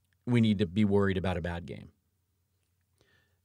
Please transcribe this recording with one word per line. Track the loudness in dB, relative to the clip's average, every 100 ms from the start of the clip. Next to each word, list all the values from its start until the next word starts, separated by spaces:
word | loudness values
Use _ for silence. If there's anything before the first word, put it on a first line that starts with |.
| _ _
we | 0 2
need | 4 2
to | 0
be | 0 2
worried | 2 2 0
about | -2 -4
a |
bad | -6 -8 -10
game. | -14 -18 _ _ _ _ _ _ _ _ _ _ _ _ _ _ _